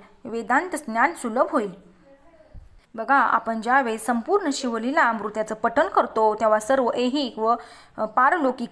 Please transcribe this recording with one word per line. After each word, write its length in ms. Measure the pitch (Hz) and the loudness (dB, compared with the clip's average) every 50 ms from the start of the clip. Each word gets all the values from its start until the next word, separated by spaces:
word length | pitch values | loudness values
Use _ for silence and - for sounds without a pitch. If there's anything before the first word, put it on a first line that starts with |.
| - - _ _ _ | -12 -20 _ _ _
वेदांत 520 | - 214 233 226 196 247 285 349 370 349 | -10 -8 -8 -2 0 0 0 0 -2 -6
ज्ञान 380 | 285 - - 220 226 240 311 339 | -8 -8 -6 0 0 0 0 0
सुलभ 320 | - - 240 214 247 302 381 | -4 -8 -4 0 0 0 0
होईल. 400 | - 285 214 196 175 - - - - _ _ _ - _ _ - _ _ - _ _ - - - - - _ _ _ | 0 -2 -2 -2 -8 -12 -20 -20 -20 _ _ _ -20 _ _ -20 _ _ -20 _ _ -20 -20 -20 -20 -20 _ _ _
बघा, 200 | 220 226 226 277 | -12 0 2 4
आपण 460 | 277 240 - - 226 - - 226 226 | 4 4 4 2 0 0 -2 -6 -4
ज्यावेळेस 460 | 208 233 247 277 269 233 220 220 - | -2 2 2 2 2 2 -2 -4 -2
संपूर्ण 420 | - 240 233 226 - 359 415 392 294 269 | -2 -2 -2 0 0 0 0 2 0 -4
शिवलीला 500 | - - 247 226 226 220 247 285 330 277 | -2 -4 -4 -4 -4 -4 -2 2 2 2
अमृताचं 520 | 240 226 214 208 214 208 214 220 214 220 | 2 0 -2 -6 -6 -4 -4 -4 -4 -6
पठण 320 | 214 - 233 233 277 320 | -2 -2 0 2 2 0
करतो, 480 | 392 - 403 277 240 - 220 220 214 214 | 2 2 0 0 2 2 2 2 2 2
तेव्हा 260 | 208 240 214 214 214 | 2 2 4 4 2
सर्व 300 | 214 - 269 269 254 233 | 2 2 2 2 2 0
ऐहिक 480 | - - 247 254 240 302 285 233 - 220 | 0 0 0 0 0 -2 -4 -4 -4 -2
व, 160 | 220 220 240 233 - - - - - - - - | 0 0 0 0 -2 -14 -20 -20 -20 -20 -8 -6
अ, 60 | 214 | -6
पारलौकिक 640 | 214 - - 254 277 339 359 294 254 247 - 233 - | -2 0 2 4 4 4 2 0 0 -2 -2 -8 -8